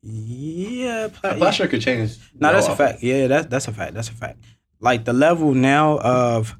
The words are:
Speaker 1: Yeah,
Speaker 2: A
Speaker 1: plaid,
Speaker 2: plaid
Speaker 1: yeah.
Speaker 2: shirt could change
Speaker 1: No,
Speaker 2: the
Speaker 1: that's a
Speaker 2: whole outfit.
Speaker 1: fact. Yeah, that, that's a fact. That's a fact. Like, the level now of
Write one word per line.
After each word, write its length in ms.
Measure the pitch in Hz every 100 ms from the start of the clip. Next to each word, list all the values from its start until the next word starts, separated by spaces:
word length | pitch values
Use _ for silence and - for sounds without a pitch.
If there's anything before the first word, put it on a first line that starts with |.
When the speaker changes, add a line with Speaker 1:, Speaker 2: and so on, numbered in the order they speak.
Speaker 1:
Yeah, 1000 | 110 110 110 123 147 165 196 247 254 226 220
Speaker 2:
A 40 |
Speaker 1:
plaid, 280 | - 196 -
Speaker 2:
plaid 20 |
Speaker 1:
yeah. 100 | 175
Speaker 2:
shirt 180 | 208 190
could 120 | 117
change 360 | 123 123 110 - - -
Speaker 1:
No, 80 | 151
Speaker 2:
the 40 | 185
Speaker 1:
that's 100 | 165
a 20 |
Speaker 2:
whole 20 |
outfit. 180 | - 139 110
Speaker 1:
fact. 80 |
Yeah, 240 | 120 135 131
that, 220 | 143 160
that's 180 | 127 -
a 40 |
fact. 200 | 107 82
That's 160 | 90 113
a 40 |
fact. 300 | - - - - _ _ _
Like, 260 | 117 123 117
the 80 |
level 400 | 123 151 170 156
now 440 | 131 131 143 156 151
of 560 | 120 127 123 117 110 -